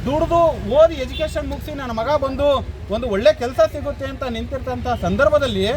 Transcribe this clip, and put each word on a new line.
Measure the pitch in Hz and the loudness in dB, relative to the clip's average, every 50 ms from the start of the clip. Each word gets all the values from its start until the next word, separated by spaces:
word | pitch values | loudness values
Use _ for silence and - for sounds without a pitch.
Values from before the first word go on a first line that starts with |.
| - | -2
ದುಡ್ದು | 226 285 311 330 320 339 339 339 320 269 202 - 202 240 | 0 0 0 2 2 4 4 4 4 2 0 -2 2 6
ಓದಿ | 294 320 330 330 | 6 6 6 4
ಎಜುಕೇಷನ್ | 277 254 247 262 - 311 311 - 311 294 269 | -2 -6 -6 -4 -4 -4 -2 -2 -6 -4 -4
ಮುಗಿಸಿ | 277 262 - 302 302 | -6 -8 -8 -10 -8
ನನ್ನ | 277 269 240 | -8 -6 -4
ಮಗ | 226 220 226 262 302 | -4 -2 0 0 0
ಬಂದು | 294 277 269 269 262 285 294 277 240 - - - - - - 196 | 0 0 -2 -2 0 2 2 2 2 0 -6 -10 -12 -6 -6 -4
ಒಂದು | 226 247 | -4 -2
ಒಳ್ಳೆ | 240 196 190 233 302 311 | -2 -2 4 4 4 4
ಕೆಲಸ | - 247 247 254 320 320 311 | 4 -2 -4 2 2 2 2
ಸಿಗುತ್ತೆ | - 294 285 285 285 - 269 | 2 -6 -6 -6 -6 -6 -8
ಅಂತ | 269 269 254 277 | -8 -6 -6 -6
ನಿಂತಿರ್ತಂಥ | 254 233 226 240 240 277 262 - 262 247 247 226 247 240 - | -4 -4 -6 -6 -6 -6 -6 -6 -6 -6 -4 -2 -4 -4 -2
ಸಂದರ್ಭದಲ್ಲಿ | - 170 190 214 277 302 294 294 277 247 214 190 190 208 262 | -2 -2 2 2 2 4 4 2 0 0 0 0 0 0 -2